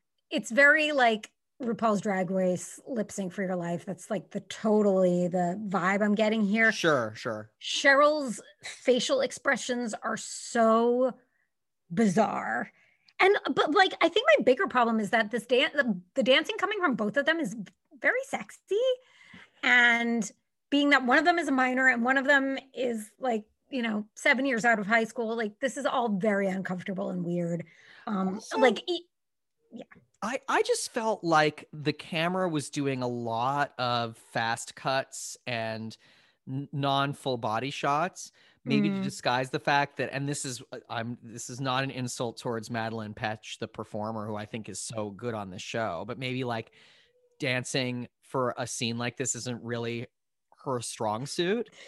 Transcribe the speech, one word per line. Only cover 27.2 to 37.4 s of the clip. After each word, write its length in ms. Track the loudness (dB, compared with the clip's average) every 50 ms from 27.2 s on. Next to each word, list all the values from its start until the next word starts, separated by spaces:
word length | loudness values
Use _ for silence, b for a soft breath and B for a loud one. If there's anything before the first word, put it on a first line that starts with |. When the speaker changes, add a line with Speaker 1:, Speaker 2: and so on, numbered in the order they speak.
| -4
Speaker 1:
weird. 420 | -4 -2 -2 -2 -2 -4 -6 -6 B B B B B B B B
Um, 300 | -6 -4 -2 -2 -2 -4
Speaker 2:
Also, 220 | -6 -10 -6 0 4
Speaker 1:
like, 220 | 4 4 4 2 -4 -6
e-, 160 | -6 -6 -6 _ _ _ _ _ _ _ _ _ _ _ _ _
yeah. 120 | -20 -20 -20 _ -20 -20 _ _ _ _
Speaker 2:
I, 180 | -8 -6 -6 -6 -4
I 140 | 0 0 0 2
just 280 | 2 0 -2 -2 -4 -4
felt 300 | -2 0 0 -2 0 2
like 440 | 4 6 6 6 4 0 -4 -18 _ -14
the 200 | -4 -2 -2 -4
camera 560 | -4 -10 -6 -4 -2 0 0 0 0 -2 0
was 200 | 0 -2 -4 -4
doing 320 | -6 -4 -2 -2 -2 -2
a 60 | -2
lot 640 | -4 -4 -4 -4 -4 -2 -2 0 0 0 0 -2 -2 _
of 400 | -4 -2 0 0 0 0 -2 -6
fast 580 | -14 -20 _ -4 -2 0 0 -2 -4 -6 -14 -16
cuts 600 | -6 -2 0 0 0 -2 -4 -12 -12 -12 -12 -14 -12 _
and 500 | -6 -4 -4 -4 -4 -6 -6 -8 -12 -14 b b b b b b b b b b -8
n-, 180 | -8 -8 -8 -6
non-full 640 | -6 -2 0 0 2 2 0 0 -4 -6 -4 -4 -4
body 320 | -2